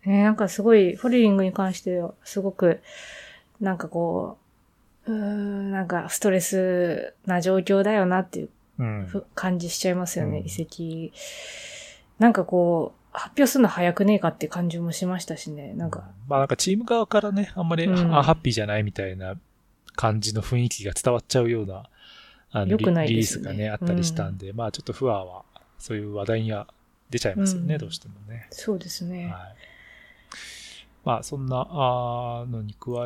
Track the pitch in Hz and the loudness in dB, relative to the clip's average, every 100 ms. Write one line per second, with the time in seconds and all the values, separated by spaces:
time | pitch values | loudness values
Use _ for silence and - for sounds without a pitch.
0 | 196 202 208 214 196 - 208 220 185 - | 4 4 6 4 0 0 6 8 6 2
1 | 247 247 220 196 185 190 190 180 - 180 | 2 6 6 6 2 0 -2 -2 -2 -2
2 | 170 - - - 190 190 180 160 - - | -2 -8 -8 -4 -4 2 4 2 -4 -20
3 | - - - - _ _ 196 180 170 170 | -18 -18 -20 -20 _ _ -4 -2 -4 -2
4 | 170 175 - - _ _ _ _ _ _ | 0 0 -4 -10 _ _ _ _ _ _
5 | - 220 208 208 202 202 196 196 180 175 | -6 -4 -2 -4 -4 -4 -4 -4 -2 -2
6 | 165 - 214 185 175 190 185 180 175 151 | -4 0 2 4 2 0 2 2 2 0
7 | - _ - 180 170 190 180 196 196 214 | -6 _ -2 0 4 2 4 4 4 4
8 | 185 185 185 - - _ _ - 117 104 | 4 2 0 -6 -10 _ _ -4 -4 -2
9 | 92 139 - - 185 180 170 - 190 180 | -4 -6 -8 -6 -2 -2 -4 -2 0 0
10 | 180 - 156 151 156 - 160 - 165 160 | -2 -2 -2 -2 -4 -6 -8 -8 -8 -6
11 | 160 - - - - - - - - - | -10 -12 -16 -14 -16 -16 -16 -16 -18 -20
12 | _ _ 233 220 180 180 175 170 147 - | _ _ 6 6 4 4 4 4 0 -8
13 | _ - - - 277 269 226 - 175 170 | _ -12 -8 2 4 6 4 6 0 4
14 | 202 208 170 160 151 - 175 165 170 165 | 4 4 2 -2 -8 -4 -4 -2 -6 -2
15 | 185 180 - 160 - 147 143 - 165 - | -2 -4 -6 -10 -10 -12 -10 -6 -6 -6
16 | 92 95 120 139 135 127 - 202 233 233 | -12 -18 -2 2 2 0 2 0 2 2
17 | 214 208 208 196 202 - 165 165 170 180 | 4 2 2 -2 -2 -2 -2 0 2 2
18 | 175 156 139 160 127 113 104 104 104 - | 4 4 4 4 2 0 0 0 0 -2
19 | 95 95 92 98 _ _ _ _ - - | -6 -6 -10 -10 _ _ _ _ -14 -2
20 | 113 110 107 107 - 123 120 - 98 - | 0 0 -2 -4 -2 0 0 -2 -6 -2
21 | - 120 - 131 117 117 101 95 - _ | 0 0 0 2 2 0 -2 -8 -16 _
22 | - - - _ _ - 101 220 - 170 | -20 -20 -20 _ _ -4 0 2 4 2
23 | - 113 110 - - 98 107 107 175 87 | 2 2 0 -4 -6 -4 -4 -2 -2 0
24 | 87 - 98 98 95 107 113 - - - | 0 -2 -4 -6 -10 -6 -6 -8 -10 -4
25 | 131 104 92 90 - - _ - - 110 | 0 -2 -4 -14 -20 -20 _ -20 -8 -8
26 | 104 101 101 113 110 107 101 _ _ _ | -6 -6 -2 -2 -2 -6 -10 _ _ _
27 | _ 120 - 143 196 185 156 151 107 - | _ -4 -2 0 0 0 -2 -4 -4 -12
28 | - - 104 113 - - - 190 170 - | -14 -20 -16 -16 -16 -12 -6 -6 -6 -10
29 | 175 180 175 175 92 - - - - - | -10 -8 -10 -10 -14 -20 -20 -20 -20 -20
30 | - _ _ - - - - - - _ | -20 _ _ -18 -16 -18 -18 -20 -20 _
31 | - 113 - 147 131 127 131 143 127 123 | -4 -4 -4 -8 -4 -4 -4 0 0 0
32 | 123 120 123 120 120 117 107 - - 120 | -2 -4 -6 -8 -8 -8 -8 -10 -8 -6